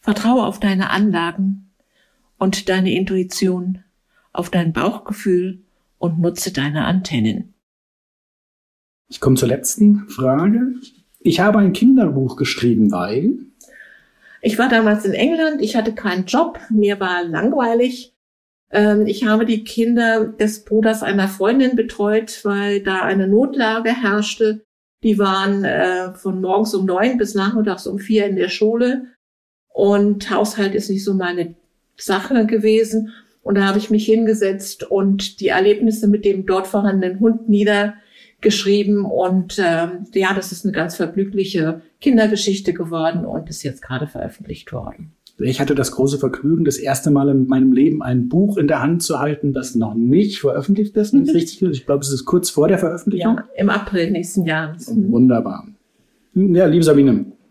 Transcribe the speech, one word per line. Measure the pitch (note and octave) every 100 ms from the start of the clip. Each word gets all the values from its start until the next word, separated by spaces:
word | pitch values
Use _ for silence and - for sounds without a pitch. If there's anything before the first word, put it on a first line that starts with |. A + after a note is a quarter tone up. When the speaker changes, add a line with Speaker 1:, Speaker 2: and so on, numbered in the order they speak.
Speaker 1:
Vertraue | - G#3 A3+ B3+
auf | G#3 G3+
deine | G3+ F#3+ F#3
Anlagen | - G#3+ F3 E3+ E3+ F#3+ G3 - _ _ _ _ _ _ _
und | F#3+ F#3 -
deine | F#3+ F#3
Intuition, | F3 F#3+ F#3+ F#3 - F#3+ F3+ F3+ F#3 _ _ _ _ _
auf | - F3
dein | F3+ E3
Bauchgefühl | D#3+ E3 A3+ - G#3 G3+ F3+ F#3 F#3 _ _ _ _
und | F3 E3
nutze | E3+ F3 -
deine | - C#3+ D3+
Antennen. | - F#3 F#3 B2+ A2 - - _ _ _ _ _ _ _ _ _ _ _ _ _ _ _ _
Speaker 2:
Ich | -
komme | C3+ B2+
zur | A#2+
letzten | B2+ - - G#3 G#3 -
Frage. | - C3 C3+ F#3 A#3 B3+ B3 - _ _ _
Ich | - E3
habe | G3+ G#3+
ein | G3
Kinderbuch | F#3+ A#3 C4 F#3 C3+ C3 -
geschrieben, | C#3 - A#2+ A2 G#2
weil? | F2+ F2+ A#2 F#3+ D#4 - _ - - - - _ _ _ -
Speaker 1:
Ich | A#3 A3
war | B3
damals | A3+ A3 G#3
in | G3
England, | - C4+ E4 D#4+ D4+
ich | A3
hatte | A#3+ A3
keinen | A3 G3+ F3+ F#3
Job, | C4 E4+ - -
mir | G#3+ G3+ G3
war | F#3+ F3
langweilig. | F3 D#3+ G#3 C#4+ A#3 A#3 B3+ B3+ - _ _ _ _ _ _
Ähm, | G3+ G#3 G#3 G#3+
ich | -
habe | A#3 A3 A3+
die | G#3+
Kinder | - - A3+ A#3+ A#3 A3+ A3
des | - G#3+ G#3+
Bruders | - G#3+ A3 G#3+
einer | - G3 G3
Freundin | G3 G3 C4 B3+ A#3+
betreut, | A3 - G#3 G#3+ A3 -
weil | G#3 G3+ G3+ G3+
da | G3 F#3+
eine | - G3 F#3+
Notlage | G#3 C4+ C#4 A3+ A3 A3+
herrschte. | B3 A3 G#3 G#3 - A3 G#3+ _ _ _ _
Die | A3+ G3+
waren, | G3 F#3+ G3 G3+
äh, | F#3+ - F#3 F3+ F#3
von | F#3 G3 F#3
morgens | F#3 G3 A3
um | G3
neun | F#3+ F3+ A#3+ B3
bis | G#3
nachmittags | G3+ G3 A3+ G#3+ F3+ -
um | G3+
vier | - G#3+ G3+
in | F#3+
der | F3+
Schule. | - G#3+ A#3 B3 C4+ - _ _ _ _ _ _
Und | - G3+ G3+ G#3 G3+ -
Haushalt | F#3+ G#3+ - G3
ist | G3+ G3+
nicht | G3
so | G3
meine | F#3+ F3+ F3 E3+ - _ _ _ _
Sache | - G3 F#3+ B3+ G#3+
gewesen. | A3+ G#3+ A3 A3 A3 A3 - _ _
Und | - G3+
da | G3
habe | G3+
ich | -
mich | G#3+ G#3+
hingesetzt | A3 A3 A3 F#3+ G3 - - -
und | G3 G3 G3 - -
die | G3
Erlebnisse | F#3 G3 G#3 A3+ G#3+ G#3
mit | G#3
dem | G#3 G3 F#3+
dort | F#3 F#3+
vorhandenen | G#3+ G3+ F#3+ F#3 F#3+
Hund | A3+ A3+ -
niedergeschrieben. | G3+ G#3 G3+ G#3+ - _ _ - _ A3 G#3 G3 G3+ G3+ G3+
Und, | G3 B2+ F#3 F#3 F3+ -
ähm, | F3+ E3 E3+ F3+ -
ja, | F#3+ F#3+
das | G3 F3+
ist | F3
eine | G3
ganz | - E3+ -
vergnügliche | E3+ F#3+ G3 G3 F#3+ F3+ D#3+ E3 - _
Kindergeschichte | D4 A#3 G#3+ G3+ - G3 -
geworden | E3+ E3 E3 D#3+ E3+ E3
und | - D#3
ist | D#3
jetzt | - -
gerade | - C3 D3+
veröffentlicht | - - - - - -
worden. | - - - - _ _ _
Speaker 2:
Ich | B2 B2+
hatte | C#3
das | C#3 B2+
große | - C3+ C#3
Vergnügen, | C#3 - C#3+ D#3+
das | D3+ -
erste | C3+ C3+ D#3+
Mal | C#3+ C#3
in | C3+ B2+
meinem | C3 C3
Leben | B2+ D3+ D#3
ein | B2 B2+ B2
Buch | E3 G3+ G3+
in | C#3+
der | D3
Hand | C3+ E3+
zu | - D3
halten, | C#3+ D3 C#3+
das | C3 B2
noch | A#2 A2
nicht | A2 A#2+ D#3 G#3 -
veröffentlicht | G#3 - C#3 G3+ G#3 -
ist. | G#3
Wenn | C#4
ich | C#4
Speaker 1:
Mhm. |
Speaker 2:
richtig, | F3 E3 -
ich | F#3 C#3 -
glaube, | C#3+
es | C#3
ist | C3
kurz | - F3+ F3+
vor | - D3+
der | F#3+
Veröffentlichung. | E3+ F3 - F#3+ F3 A#3
Speaker 1:
Ja, | - -
im | G3
April | G#3 G3+ F#3+ E3+
nächsten | F3 F3 G3 E3
Jahres. | D#3 D#3 E3 -
Mhm. | A3 -
Speaker 2:
Wunderbar. | A#2 B2+ A2+ G2+ G2 - - _ _ _ _ _
Ja, | F#3 G3 F3 F3+
liebe | E3
Sabine, | D#3+ C#3+ C#3 G#2+ - - _